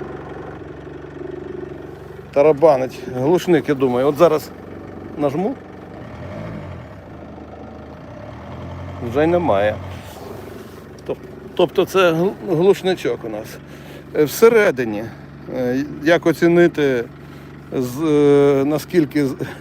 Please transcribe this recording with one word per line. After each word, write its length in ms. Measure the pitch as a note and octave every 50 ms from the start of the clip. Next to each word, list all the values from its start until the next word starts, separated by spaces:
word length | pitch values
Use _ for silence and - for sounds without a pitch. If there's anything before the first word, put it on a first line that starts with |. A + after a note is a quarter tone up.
| - - - - - - - - - - - - - - - - - - - - - - - - - - - - - - - - - - - - - - - - - - - - - - -
Тарабанить 680 | C#3 C#3+ D#3 D#3 C3+ D#3+ D#3+ D3 B2+ C3 B2 - - - - B2+
глушник, 540 | B2+ B2+ D3 F3+ E3+ - F#3 F3 D3 B2 -
я 60 | D3
думаю. 320 | C3+ C#3 C3 B2 B2 C3
От 80 | C#3+ D3+
зараз 340 | C3 F3 D#3+ D#3 D3+ - - - - - - - - - - - - - - -
нажму. 380 | - D3 C#3+ C3 E3 F#3 A#3 C#4 - - - - - - - - - - - - - - - - G#1+ G#1+ A1 A1 - - - - - - - - - - - - - - - - - - - - - - - - - - - - - - - - - - - - - - - - - - - - - - - - - B2 A#2+
Вже 180 | A2+ C#3+ D3+
немає. 480 | E3 F3 F3 F3 C3+ G#2 G2 G#2 G#2+ G#2 G2+ - - - - - - - - - - - - - - - - - - - - - - - - -
Тоб-, 100 | - - - - - - - - - -
тобто 300 | - F3 D3+ - - F3
це 260 | - - F#3+ F#3 F3
гл-, 220 | D#3+ D#3+ F3 G3+ - - - G#3
глушничок 680 | F3 D3+ F3 G3 F#3 - - F#3 F#3 - - C#3 A#2+ A#2 -
у 60 | A#2
нас. 280 | G#2+ G#2+ A2 - - - - - - - - - - - - - -
Е, 80 | - D3+
всередині, 800 | C#3 - - A3+ A3+ A#3 A3 G#3 F#3+ D3 B2 B2+ A2 G#2 G2+ A2+ A2+ - - - - - - - - -
е, 280 | B2+ B2+ B2 B2+ C3+ C#3+ D3 C#3+ C#3+ -
як 220 | D3+ E3+ D#3+ -
оцінити... 800 | E3 D3+ - E3+ E3+ E3+ F3 F3 E3+ - D3 D3 C#3 C3 A#2+ A2+ - - - - - - - - - - - - - -
з-, 300 | - B2+ B2 B2 C3+ D#3+
е, 600 | D#3 D3 D3 D3 C#3+ C#3+ C#3+ C#3+ C#3+ C#3+ C3+ C#3
наскільки 600 | C#3+ D3+ D3 - - - F3 D#3 C3+ - D3 D3
з-, 100 | C3 B2+ - C3 - - -